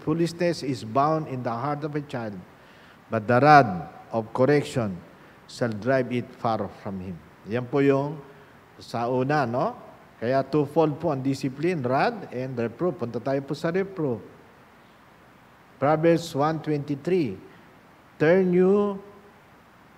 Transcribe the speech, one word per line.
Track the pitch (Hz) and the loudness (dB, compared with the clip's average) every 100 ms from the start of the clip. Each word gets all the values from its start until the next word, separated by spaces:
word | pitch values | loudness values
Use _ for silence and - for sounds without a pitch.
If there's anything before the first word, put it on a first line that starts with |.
"Foolishness | - 165 170 165 175 165 131 | -4 -2 -2 0 -2 -2 -4
is | 123 | -6
bound | 110 123 147 160 151 | -4 0 2 0 -4
in | 127 123 | -6 -6
the | |
heart | 117 143 147 151 | -4 -4 -6 -6
of | |
a | 147 | -8
child, | 139 123 113 95 - - - - - - - | -8 -8 -8 -10 -16 -20 -20 -20 -20 -20 -6
but | 113 | -4
the | 104 123 | 2 6
rod | 143 147 120 90 - - - | 10 10 8 2 -10 -16 -6
of | 117 110 | -4 -2
correction | - 131 147 - - 107 87 - - - - - | 2 4 4 0 -2 -4 -6 -14 -20 -20 -20 -18
shall | - 120 | -6 -4
drive | 104 113 135 120 | -2 0 0 0
it | 123 117 - | -4 -6 -4
far | 120 110 98 - | -2 -2 -4 -10
from | 110 95 | -10 -10
him." | 92 85 - - 92 | -10 -12 -16 -20 -8
Yan | 117 | -6
po | 123 139 | -2 2
yung | 139 139 143 156 - - - - - - | 4 4 0 -8 -14 -20 -20 -20 -20 -20
sa | - 117 120 | -10 -4 -2
una, | 127 135 151 120 | 0 2 0 0
no? | 123 196 247 - - - - | 0 -2 -4 -16 -20 -20 -8
Kaya | 113 135 | 0 0
twofold | 135 151 143 170 156 139 | 0 0 0 2 2 0
po | 170 | -4
ang | 135 | -2
discipline, | 131 135 143 143 165 175 | -2 -2 -4 -2 -2 -2
rod | 123 135 202 226 - | 0 2 0 -2 -8
and | 123 131 123 | -8 -6 -4
reproof. | 117 - 175 - | -6 -2 -4 -4
Punta | 120 113 | -6 -6
tayo | 135 139 139 | -4 -4 -4
po | |
sa | 151 165 | -6 -4
reproof. | 180 196 185 147 110 - - - - - - - - - - - - - - - - | -4 -4 -4 -4 -4 -8 -20 -20 -20 -20 -20 -20 -20 -20 -20 -20 -20 -20 -20 -20 -2
Proverbs | 135 156 170 165 165 | 0 4 4 4 0
one | 135 151 160 | -2 0 -2
twenty-three, | 156 147 135 143 - 185 131 95 - - - - - - - - | -4 -4 -4 -6 -2 0 0 -4 -14 -20 -20 -20 -20 -20 -18 0
"Turn | 151 190 185 | 4 4 4
you | 180 185 202 202 196 - - - - - - - - - | 4 4 4 0 -4 -12 -20 -20 -20 -20 -20 -20 -20 -20